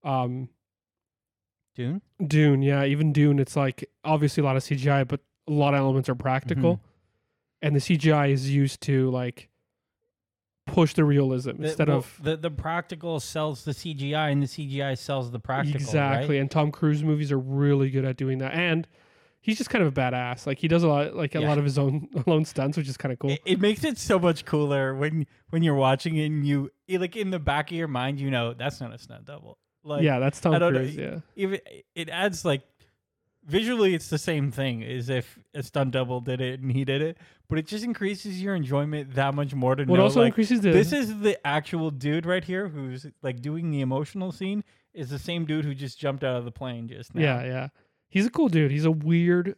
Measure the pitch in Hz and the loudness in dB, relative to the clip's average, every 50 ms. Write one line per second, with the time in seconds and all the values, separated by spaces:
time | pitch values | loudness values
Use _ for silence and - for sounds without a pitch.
0 | _ 151 135 131 127 123 123 127 131 120 _ _ _ _ _ _ _ _ _ _ | _ 0 0 0 0 -2 -4 -8 -10 -12 _ _ _ _ _ _ _ _ _ _
1 | _ _ _ _ _ _ _ _ _ _ _ _ _ _ _ - 123 120 160 202 | _ _ _ _ _ _ _ _ _ _ _ _ _ _ _ -8 -6 -4 -6 -6
2 | _ _ _ _ 190 147 143 151 151 147 143 135 135 139 139 139 139 139 143 147 | _ _ _ _ -4 2 4 6 6 8 6 6 4 4 2 2 2 2 2 2
3 | 156 156 147 147 147 147 143 139 135 - - 151 139 135 131 - - - _ _ | 2 2 4 6 6 6 6 4 2 0 0 0 0 0 -2 -6 -12 -16 _ _
4 | _ 156 156 151 147 143 - - 147 139 131 135 - - 151 135 127 143 143 139 | _ 0 2 2 2 2 2 2 2 2 2 0 0 -2 -4 0 2 2 4 4
5 | 135 123 - 139 _ _ _ _ _ - 151 147 143 143 143 139 135 135 131 135 | 2 0 -2 -8 _ _ _ _ _ -2 2 2 4 4 4 4 4 4 2 2
6 | 131 - 131 120 - 135 131 135 - 127 175 143 135 - 175 - _ _ _ _ | 2 0 -4 -2 0 -2 -2 0 -2 -2 -2 2 2 2 2 2 _ _ _ _
7 | _ _ _ _ _ _ _ _ _ _ _ _ - 151 147 143 135 - 180 156 | _ _ _ _ _ _ _ _ _ _ _ _ -2 2 2 2 2 2 0 2
8 | 139 156 156 147 143 143 139 135 131 139 139 143 139 135 - - - - 139 131 | 4 4 4 6 4 4 2 2 0 0 2 2 2 2 0 -4 -4 0 0 2
9 | 131 131 127 127 123 123 120 - - _ _ _ _ _ _ _ _ _ _ _ | 2 0 0 -2 -4 -6 -10 -12 -20 _ _ _ _ _ _ _ _ _ _ _
10 | _ _ _ _ _ _ _ _ _ _ _ _ _ - - - 165 151 - - | _ _ _ _ _ _ _ _ _ _ _ _ _ -2 2 4 4 4 4 2
11 | 156 147 143 139 139 131 131 127 131 135 - - 151 151 160 - 160 147 143 135 | 4 4 6 4 4 2 0 -2 -4 -6 -8 -6 -4 -6 0 0 2 2 2 0
12 | 127 - - - 143 156 160 156 156 170 151 135 - 156 165 175 175 _ 185 160 | 0 -4 -14 -8 -4 -4 -4 -2 -4 -6 -6 -6 -6 -4 -4 -4 -6 _ -12 -10
13 | 160 170 165 147 - - - 160 151 156 147 123 - 156 143 - - 175 156 139 | -8 -6 -6 -6 -6 -6 -6 -4 -4 -4 -4 -6 -6 -8 -8 -6 -8 -10 -8 -6
14 | 135 139 147 151 156 151 139 143 139 131 - - 151 139 135 139 139 139 135 127 | -6 -4 -2 -2 0 0 2 0 0 -2 -4 -8 -10 -8 -6 -4 -4 -4 -4 -6
15 | - - 143 135 127 120 120 120 - - 131 135 139 147 143 135 143 131 143 151 | -6 -6 -6 -4 -4 -6 -8 -10 -6 -4 -4 -2 -2 -2 -2 -4 -4 0 0 2
16 | 143 135 139 135 135 151 147 139 135 135 - 160 151 151 147 - - 151 151 147 | 2 2 0 0 0 0 0 0 0 0 2 2 0 0 0 0 2 2 2 2
17 | 151 156 151 147 151 139 143 135 131 135 135 139 143 143 143 139 139 135 131 135 | 2 0 0 0 0 0 -2 -2 -2 -2 0 2 4 4 4 4 2 2 0 0
18 | 135 135 131 - 139 131 131 131 131 131 - 160 175 175 160 160 165 _ _ _ | -2 -2 -2 -2 -2 -2 -2 -2 -4 -4 -2 0 0 2 0 0 -2 _ _ _
19 | _ _ _ _ _ _ _ _ _ - 220 - 262 - - 240 185 151 135 139 | _ _ _ _ _ _ _ _ _ -2 -2 -2 -2 -2 0 2 2 2 2 0
20 | 131 123 127 123 123 123 123 123 - 147 139 - - 160 165 170 170 160 147 143 | 0 0 0 -2 -4 -4 -6 -6 -4 -6 -6 -2 0 4 4 6 6 4 4 4
21 | 147 156 - - 160 139 - 160 151 151 147 147 147 143 131 143 139 139 135 151 | 2 0 -2 -4 -6 -4 -2 0 0 2 2 2 2 2 2 2 2 2 2 0
22 | 143 - - 165 127 - 165 156 156 - - - 135 139 147 - 151 135 131 - | -4 -4 -6 -2 0 2 4 2 2 0 -2 -2 -2 -2 -2 -2 -4 -4 -6 -6
23 | - 139 127 - - 143 139 147 _ 185 185 180 185 208 220 208 - 311 262 - | -6 -6 -6 -4 -2 -2 -2 -2 _ 0 2 4 4 2 2 2 -2 -2 -2 -4
24 | - - 208 190 175 175 165 151 - - - 151 147 143 143 139 135 131 135 135 | 0 2 2 4 4 2 2 0 -2 -2 0 0 0 2 0 0 0 0 -2 -2
25 | 143 151 156 160 147 _ _ _ _ _ - 165 165 165 147 139 135 127 131 135 | -4 -2 -2 -2 -4 _ _ _ _ _ 0 2 2 4 4 4 4 4 2 2
26 | - 170 160 156 151 151 156 151 143 143 143 139 139 135 _ _ _ - 185 185 | 0 -2 -2 0 0 0 0 0 0 2 2 0 0 -4 _ _ _ -4 -2 -2
27 | 185 180 175 226 208 190 185 175 147 147 139 147 151 - 175 165 165 156 139 123 | -2 -2 -4 -6 -4 -4 -4 -4 -2 0 0 0 -2 -4 -4 -6 -4 -4 -2 -2
28 | 123 135 143 139 139 139 135 123 120 117 120 120 117 143 139 - 135 117 110 117 | -2 -2 -4 -2 -2 -2 0 0 -2 -2 -4 -6 -6 -8 -6 -8 -12 -14 -14 -16
29 | - - 117 113 113 - 147 151 156 - - _ _ _ _ _ _ 151 147 143 | -20 -20 -20 -20 -18 -20 -20 -20 -20 -20 -20 _ _ _ _ _ _ -6 -2 0
30 | 165 151 135 123 131 139 - - - 175 156 170 175 170 135 131 131 131 151 139 | 2 2 2 2 0 0 -2 0 0 2 2 4 4 4 2 2 0 -2 -6 -8
31 | 135 135 - 165 - _ _ - 196 190 196 - - - - 131 - _ _ 170 | -8 -8 -8 -10 -14 _ _ -6 -4 -4 -4 -6 -10 -14 -20 -20 -20 _ _ -10
32 | 170 160 - 170 190 208 185 160 - 170 143 135 - _ _ _ _ _ _ _ | -10 -8 -4 -2 -2 -2 -2 -2 -2 -2 -2 -2 -4 _ _ _ _ _ _ _
33 | _ _ _ _ _ _ _ _ _ 147 143 190 226 226 247 233 208 190 185 160 | _ _ _ _ _ _ _ _ _ -2 -2 -2 0 0 0 2 2 2 2 0
34 | - - - 147 - - 165 151 139 143 110 120 135 135 120 113 110 113 127 127 | -2 -4 -4 -4 -2 -2 -2 -2 -2 -2 -2 -4 -4 -4 -4 -6 -8 -8 -8 -8
35 | 120 123 135 127 120 - - - _ _ _ - 123 - _ 147 139 135 123 131 | -6 -2 -2 -4 -4 -6 -14 -20 _ _ _ -12 -12 -6 _ -2 -2 0 0 -2
36 | 131 120 127 127 120 131 127 127 131 127 127 135 131 135 127 135 135 127 135 139 | -2 -2 -4 -6 -4 -4 -4 -2 -4 -4 -6 -6 -4 -2 0 0 0 0 0 -2
37 | 156 160 165 _ - - _ _ _ _ - 156 156 - 208 214 214 240 233 - | -2 -2 -4 _ -18 -20 _ _ _ _ -4 -4 -4 -4 -6 -6 -4 -4 -4 -2
38 | 208 196 202 190 - 208 190 180 185 202 196 180 151 123 139 143 143 151 151 151 | -2 -4 -4 -4 -8 -10 -8 -6 -4 -4 -2 -2 -2 0 0 -2 -2 -2 -4 -6
39 | 147 135 131 135 135 139 139 143 147 139 139 139 127 127 135 139 143 127 180 180 | -8 -6 -2 -2 0 0 0 -2 -4 -4 -4 0 2 2 2 2 2 4 6 8
40 | 190 208 208 247 233 240 214 - 220 202 254 233 202 196 165 - 147 160 294 285 | 8 6 8 6 6 6 6 2 2 2 2 4 4 6 6 6 6 4 2 0
41 | 262 214 220 208 202 214 196 - _ 143 143 151 147 - - 165 160 160 147 131 | -2 -2 -4 0 0 0 0 0 _ -2 -2 -2 -2 -4 -4 -4 -2 -4 -4 -4
42 | 123 147 147 165 160 170 180 185 160 160 185 185 202 196 151 143 135 127 127 127 | -2 -2 -2 -2 0 -2 -2 -2 -2 -4 -6 -6 -6 -6 -8 -10 -10 -10 -10 -12
43 | 139 151 - _ - 135 127 123 120 147 151 165 170 165 151 143 135 127 131 135 | -14 -16 -20 _ -6 -6 -6 -6 -6 -6 -6 -4 -4 -2 -2 -2 0 0 -2 -2
44 | 151 - - 196 185 185 170 - 190 190 202 208 202 _ _ _ _ _ _ - | -4 -6 -6 -8 -6 -6 -6 -6 -6 -4 -4 -6 -6 _ _ _ _ _ _ -14
45 | 147 123 139 139 - - 170 170 165 151 151 156 156 151 139 131 143 135 - - | -10 -8 -8 -10 -8 -6 -4 -4 -2 -2 -2 -2 -2 -4 -6 -6 -8 -10 -10 -6
46 | - 143 135 135 139 131 127 123 120 120 113 - 135 127 123 117 117 117 120 104 | -4 -4 -4 -2 -2 -2 -2 -4 -6 -8 -12 -10 -10 -10 -10 -10 -12 -12 -14 -16
47 | 117 - - 170 156 147 131 120 127 127 127 131 131 135 _ _ _ _ _ _ | -18 -12 -2 0 2 2 2 0 -4 -6 -6 -6 -8 -8 _ _ _ _ _ _
48 | _ _ _ 190 196 233 - - 320 247 165 160 151 139 135 147 151 160 160 160 | _ _ _ 0 0 0 2 2 2 2 4 4 2 2 2 2 2 2 2 2
49 | 147 156 165 170 170 175 175 180 175 190 196 | 0 2 2 4 4 4 4 2 2 -2 -6